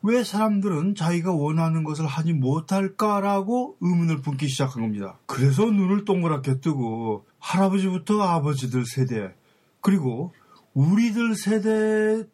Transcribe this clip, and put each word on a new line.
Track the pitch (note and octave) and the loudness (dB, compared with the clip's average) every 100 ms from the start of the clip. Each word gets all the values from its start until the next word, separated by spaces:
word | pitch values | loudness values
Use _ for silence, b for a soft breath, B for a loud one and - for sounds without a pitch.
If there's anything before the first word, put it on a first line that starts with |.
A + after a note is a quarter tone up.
왜 | G3+ B3 | 2 0
사람들은 | A#3 G3+ A3 G3+ G3+ D#3+ F3+ | 0 0 0 0 0 0 -2
자기가 | G3+ D#3+ F3 E3+ | 0 0 0 0
원하는 | E3+ C#3+ D#3+ E3 D#3+ | 0 0 0 0 0
것을 | D3+ D3+ D#3 | -2 -4 -4
하지 | C#3 D#3+ | -2 0
못할까라고 | D#3+ B2+ D3+ - F#3+ F#3+ - G#3+ G3+ G3 G3 G3 B3 C4 - | 0 2 0 0 0 -2 -2 0 0 0 0 0 -2 -4 -4
의문을 | F3 F3 E3 D#3 | 0 2 2 0
품기 | C#3+ C3+ D3 | -4 -4 -4
시작한 | C3 C3+ A#2 | -2 -4 -2
겁니다. | A2+ G#2 G2 - - | -4 -4 -8 -14 -10
그래서 | - C3+ C3+ A3+ | 0 2 4 4
눈을 | G#3 F#3 G3+ G3+ | 4 2 0 2
동그랗게 | F3+ E3 D3 C3+ C3 | 0 0 -2 -2 -2
뜨고 | E3 C#3 A#2 A2 A2+ G#2+ - _ | -2 -2 -2 -4 -4 -4 -8 _
할아버지부터 | - F3 G3 F#3+ F#3+ F#3 C3+ G#3+ | -4 2 2 2 0 -2 0 0
아버지들 | G3 E3+ C#3+ C3+ B2+ B2+ A#2+ | 2 0 0 -2 -2 -2 -4
세대, | - B2+ A2+ F#2+ - b b b _ | -2 -2 -2 -8 -14 b b b _
그리고 | - F#3+ C3+ A2+ E3+ b b b b | 0 2 0 -4 -8 b b b b
우리들 | C#3 C#3+ G3+ A#3 G#3+ A#3 | 0 4 4 2 0 0
세대 | G#3+ F#3+ G#3+ G#3 A3 G#3+ G#3+ G#3+ A3 A3 | -2 0 0 2 2 2 2 2 0 -4